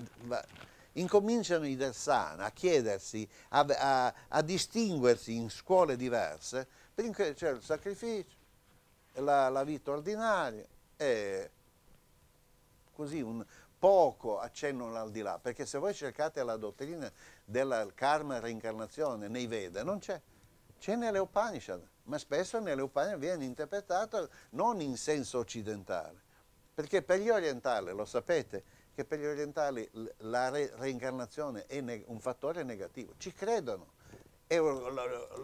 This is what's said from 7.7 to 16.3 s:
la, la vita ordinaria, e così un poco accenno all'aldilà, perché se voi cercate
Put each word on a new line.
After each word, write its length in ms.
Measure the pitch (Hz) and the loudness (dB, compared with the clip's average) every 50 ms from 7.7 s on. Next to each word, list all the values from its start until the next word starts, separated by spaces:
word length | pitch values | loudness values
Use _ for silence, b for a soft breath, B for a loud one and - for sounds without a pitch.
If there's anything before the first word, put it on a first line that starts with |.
| 156 151 - 196 202 196 - 233 226 208 175 - - - - _ _ _ _ _ - - _ _ _ _ _ _ - | -2 -2 -2 -6 -8 -6 -4 -4 -4 -4 -6 -8 -14 -20 -20 _ _ _ _ _ -20 -20 _ _ _ _ _ _ -8
la, 340 | 131 139 143 143 139 135 131 | -2 2 6 6 6 6 6
la 160 | 131 135 139 | 4 2 0
vita 260 | 143 151 135 - - | 0 -2 -4 -4 -2
ordinaria, 760 | 143 147 147 175 214 214 226 226 208 185 160 131 110 107 - - - - _ _ _ | -4 -2 -2 -4 -2 0 2 2 2 2 2 0 -4 -6 -10 -14 -20 -20 _ _ _
e 540 | - 151 139 123 110 104 98 98 95 95 73 - _ _ _ _ _ _ - - - _ _ _ _ _ _ _ _ _ _ _ _ _ _ _ _ _ _ - | -2 2 2 2 2 0 -2 -2 -4 -6 -8 -12 _ _ _ _ _ _ -20 -20 -20 _ _ _ _ _ _ _ _ _ _ _ _ _ _ _ _ _ _ -10
così 280 | - 151 143 147 165 | -8 -8 -6 -4 -4
un 240 | 131 110 113 117 110 B B B B B B _ | -4 -4 -4 -6 -8 B B B B B B _
poco 600 | - 185 196 185 165 135 113 - - 117 104 95 | 6 8 10 10 8 6 4 0 -4 -4 -2 -2
accenno 480 | 104 117 - - - 143 139 127 123 | -4 -6 -6 -4 -4 -2 -2 -4 -4
all'aldilà, 520 | 113 113 113 110 110 104 110 107 98 87 85 | -6 -6 -6 -6 -6 -6 -4 -4 -4 -4 -4
perché 280 | - 123 117 - 143 | -4 -6 -6 -6 -6
se 120 | 110 - 139 | -6 -4 -2
voi 160 | 151 202 202 | -2 -2 -2
cercate 480 | - 151 131 110 - 151 160 | -4 -6 -8 -4 -4 -4 -4